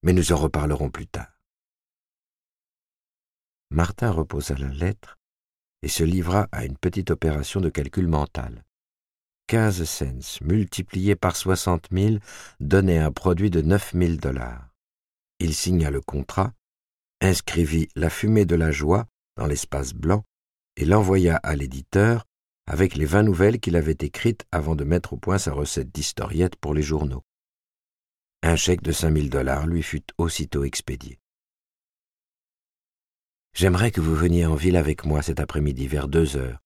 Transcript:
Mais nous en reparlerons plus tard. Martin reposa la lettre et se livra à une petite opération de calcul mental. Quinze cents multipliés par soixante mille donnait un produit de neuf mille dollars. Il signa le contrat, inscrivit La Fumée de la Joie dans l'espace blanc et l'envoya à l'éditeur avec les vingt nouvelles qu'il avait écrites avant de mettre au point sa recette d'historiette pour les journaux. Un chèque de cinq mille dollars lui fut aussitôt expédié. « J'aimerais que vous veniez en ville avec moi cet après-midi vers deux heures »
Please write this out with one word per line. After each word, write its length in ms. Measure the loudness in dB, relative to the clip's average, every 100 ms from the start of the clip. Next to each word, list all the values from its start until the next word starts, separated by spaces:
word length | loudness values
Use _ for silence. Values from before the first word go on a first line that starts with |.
Mais 120 | 4
nous 180 | 4 4
en 60 | 2
reparlerons 520 | 2 0 -2 -2 -4
plus 160 | -6 -12
tard. 320 | -12 -12 _ _ _ _ _ _ _ _ _ _ _ _ _ _ _ _ _ _ _ _ _ _ _ _
Martin 400 | -2 -2 -2 -2
reposa 460 | -2 -2 -4 -6 -6
la 140 | -6
lettre 500 | -4 -4 -6 -12 -20 _ _ _ _ _ _
et 60 | -8
se 140 | -2
livra 440 | 0 0 0 0 0
à 140 | -4 -8
une 120 | -4
petite 340 | -4 -4 -4
opération 500 | -2 0 -2 -4 -2
de 80 | -2
calcul 380 | -2 -4 -2 0
mental. 560 | 0 -2 -6 -10 -12 -20 _ _ _ _ _ _ _ -2
Quinze 380 | 2 2 2
cents 560 | -4 -4 -6 -8 -12 -8
multipliés 760 | 0 0 0 -4 -6 -2 0 2
par 200 | 0 -2
soixante 560 | 0 0 2 -2 0
mille 280 | 0 2 0 -4 -20 -20 _
donnait 380 | 2 4 6 4
un 140 | 2
produit 400 | 0 0 2 2
de 100 | 2
neuf 320 | 2 2 0
mille 260 | 0 0 0
dollars. 520 | -4 -6 -8 -12 -18 _ _ _ _ _ _ _
Il 140 | -4
signa 380 | -2 0 2 2
le 100 | -2
contrat, 520 | -6 -8 -6 -2 -4 -4 _ _ _ _ _ _
inscrivit 680 | 2 2 0 0 2 2 0 0
La 140 | -2
Fumée 360 | 0 2 4 4
de 100 | 4
la 160 | 2
Joie 360 | 0 2 0 0 _ _ -6
dans 120 | -2
l'espace 460 | -2 -4 -6 -6
blanc 320 | -4 0 0 -2 _ _ _ _ -4
et 100 | 2
l'envoya 520 | 4 4 4 4 2
à 180 | 0 -4
l'éditeur 720 | -4 -8 -2 2 4 2 -4 _ _ _ -8
avec 300 | 0 0 2
les 100 | 2
vingt 180 | 4
nouvelles 360 | 4 4 4 2
qu'il 160 | 0 0
avait 220 | 0 -2
écrites 440 | -4 -2 -2 -2 -4
avant 240 | -4 -2 -2
de 80 |
mettre 300 | 0 0 -2
au 40 | -8
point 200 | -2 0
sa 160 | 0
recette 380 | -4 -4 -4 -6
d'historiette 640 | -6 -8 -6 -6 0 -2 -2
pour 180 | -2
les 80 | -2
journaux. 420 | 0 0 -2 -6 -12 _ _ _ _ _ _ _ _ _ _ _
Un 120 | 0 2
chèque 260 | 2 0
de 100 | 0
cinq 200 | 0 2
mille 180 | 2 2
dollars 380 | -2 0 -2 -2
lui 140 | -2
fut 220 | -2 -6 -10 -4
aussitôt 460 | -4 -2 -4 -4
expédié. « 560 | -4 -6 -8 -10 -10 -20 _ _ _ _ _ _ _ _ _ _ _ _ _ _ _ _ _ _ _ _ _ _ _
J'aimerais 360 | 0 2 4 2
que 120 | 2
vous 140 | 0 2
veniez 300 | 4 4 4
en 100 | 2
ville 220 | 4 4
avec 280 | 2 -2 0
moi 160 | -2
cet 180 | -2 -4
après-midi 480 | -4 -2 -2 -2 -4
vers 200 | -2 0
deux 300 | 2 2 0
heures » 240 | -6 -8